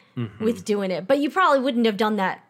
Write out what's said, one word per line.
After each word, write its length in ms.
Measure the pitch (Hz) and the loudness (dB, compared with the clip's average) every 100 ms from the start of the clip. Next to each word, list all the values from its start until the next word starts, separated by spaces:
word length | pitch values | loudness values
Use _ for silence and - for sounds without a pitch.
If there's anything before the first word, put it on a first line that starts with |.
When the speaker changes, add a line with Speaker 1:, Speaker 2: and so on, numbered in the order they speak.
| _ - | _ -8
Speaker 1:
Mm-hmm. 260 | 113 - 220 | -8 -4 -4
Speaker 2:
with 180 | 226 | -2
doing 280 | 185 208 190 | -2 -2 -2
it. 160 | 180 190 | -4 0
But 120 | 285 | 0
you 100 | 285 | 2
probably 300 | 381 359 277 | 2 4 4
wouldn't 260 | 262 240 226 | 2 2 0
have 120 | 202 | 2
done 180 | 220 214 | 0 0
that 260 | 190 - _ | -2 -4 _